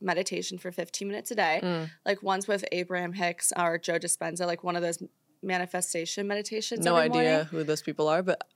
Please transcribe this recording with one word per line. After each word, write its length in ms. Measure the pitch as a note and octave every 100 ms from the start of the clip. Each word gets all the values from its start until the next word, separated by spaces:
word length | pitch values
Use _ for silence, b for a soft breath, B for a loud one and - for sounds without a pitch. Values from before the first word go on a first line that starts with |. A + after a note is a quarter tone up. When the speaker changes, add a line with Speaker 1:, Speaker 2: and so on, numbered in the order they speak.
Speaker 1:
meditation 560 | F#3+ E3+ F#3+ F3 F#3 F3+
for 160 | F3+
fifteen 340 | F3+ E3+ - G3+
minutes 220 | G#3 -
a 40 |
day, 260 | A3 E3+ D#3+
Speaker 2:
Mm. 280 | F3+ E3+ D#3+ B -
Speaker 1:
like, 160 | G3+
once 260 | - F#3+ G3+
with 160 | G3+ G3+
Abraham 400 | F3 F3+ F3+ F3
Hicks 400 | F#3 F3 E3+ - -
or 200 | F3 E3
Joe 200 | - E3+
Dispenza, 480 | E3+ - E3 E3+ F3
like, 180 | E3+
one 100 | F3+
of 60 | F3
those 200 | E3+ E3+ F#3 _ _ _
manifestation 840 | G3 F#3 F3+ F3+ F3+ E3+ E3 - G3+
meditations 580 | G3+ G#3 A3 A3 A3+
Speaker 2:
No 120 | E3+ E3+
Speaker 1:
every 140 | D#3+ D#3+
Speaker 2:
idea 120 | D#3+
Speaker 1:
morning. 120 | D#3 D#3
Speaker 2:
who 140 | D#3+
those 180 | D3+ D3+
people 260 | - C#3+ D#3
are, 140 | E3
but 200 | F#3 E3+ -